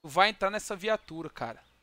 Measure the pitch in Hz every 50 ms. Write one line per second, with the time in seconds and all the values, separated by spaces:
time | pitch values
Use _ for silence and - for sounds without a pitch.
0 | - 156 135 175 190 214 214 - 196 190 208 214 - - 214 185 180 214 220 208
1 | - - 160 160 165 151 - - 123 117 113 - - _ _ _